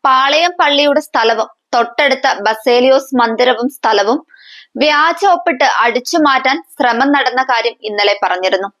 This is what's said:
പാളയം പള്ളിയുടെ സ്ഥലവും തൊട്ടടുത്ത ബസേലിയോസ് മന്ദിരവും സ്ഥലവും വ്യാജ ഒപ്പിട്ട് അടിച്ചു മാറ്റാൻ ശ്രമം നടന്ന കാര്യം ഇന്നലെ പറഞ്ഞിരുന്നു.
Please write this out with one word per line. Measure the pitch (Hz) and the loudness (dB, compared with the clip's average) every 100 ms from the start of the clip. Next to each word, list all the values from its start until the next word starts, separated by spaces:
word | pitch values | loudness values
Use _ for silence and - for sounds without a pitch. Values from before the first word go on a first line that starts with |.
പാളയം | 269 262 269 302 349 349 | 2 2 2 0 -2 0
പള്ളിയുടെ | 302 285 285 285 | 0 2 2 0
സ്ഥലവും | 294 262 226 220 - _ _ | -2 -2 0 0 -4 _ _
തൊട്ടടുത്ത | 247 240 - 285 262 269 185 | -2 -2 0 0 0 -2 -2
ബസേലിയോസ് | 208 220 - 240 254 269 269 | -2 -2 0 2 4 2 0
മന്ദിരവും | 254 226 226 247 226 247 | -2 0 2 0 0 -4
സ്ഥലവും | - 226 208 202 277 _ - - - - - | -4 -2 0 0 -2 _ -20 -20 -20 -16 -2
വ്യാജ | 294 294 320 339 | 0 2 0 0
ഒപ്പിട്ട് | 392 349 349 262 277 - | 0 0 -2 0 0 2
അടിച്ചു | 233 233 247 330 | 0 -2 -4 0
മാറ്റാൻ | 294 262 262 294 - | 2 2 0 -4 -8
ശ്രമം | - 247 226 277 | -2 0 2 0
നടന്ന | 285 254 247 | 2 0 -2
കാര്യം | 262 233 233 - | -2 -2 -2 -6
ഇന്നലെ | 214 208 202 202 | -8 -2 0 0
പറഞ്ഞിരുന്നു. | 185 180 185 190 196 _ | -2 -2 -2 -2 -4 _